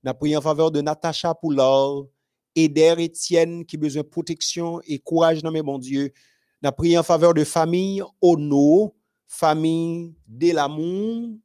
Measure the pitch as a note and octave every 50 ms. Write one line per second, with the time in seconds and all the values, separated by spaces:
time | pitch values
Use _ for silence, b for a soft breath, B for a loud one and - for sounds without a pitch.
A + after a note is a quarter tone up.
0 | _ C3 B2+ _ D3 D3 D3+ D3+ C#3 D#3 D3+ D3 D#3+ D#3+ D#3 D3 C#3+ D3+ D#3 D#3
1 | - E3 D3+ - - F3 E3 - - D#3+ D3 C3+ C3 C3 C3+ C3+ C#3 C#3 C#3+ C#3
2 | C#3 C3+ _ _ _ _ _ _ _ _ _ E3 D#3+ D#3 C#3+ D3+ D#3 E3 E3+ E3
3 | E3+ E3 E3 - - - F3 E3 E3 E3 E3+ E3+ E3+ E3+ - D#3 D3+ D3+ C3+ D3+
4 | D3 _ _ E3+ E3+ - E3 - - - - E3+ E3+ E3+ E3+ F3 - - D3+ C3
5 | _ - E3+ E3 E3 E3 E3 D#3 D3+ D#3+ D#3+ D#3 D#3 C#3+ C#3 C#3 B2+ B2+ C3+ C#3
6 | C#3+ C#3 _ _ _ _ _ _ _ _ _ _ - C#3+ - - D#3+ E3+ E3+ E3+
7 | E3 - E3+ D#3+ D#3+ E3+ E3+ D#3+ D3+ - - E3+ D#3+ D#3+ E3+ F3+ F#3+ F#3+ G3 G3
8 | G3 - _ _ - F3 F3 D#3 D3 D3 C#3+ C#3+ C#3+ D3 D#3+ F#3 G#3+ G#3+ _ _
9 | _ _ _ _ _ _ - - - D#3+ D#3 D#3 D#3+ D#3+ E3 E3 E3 E3 E3 E3+
10 | E3+ E3+ D#3+ _ _ _ A2 A#2+ D#3+ E3+ E3+ D#3 C#3+ C#3 D3+ D#3 D#3+ E3+ F#3 G3
11 | G#3 A3 A#3 A#3 A#3 A#3 A3 G#3+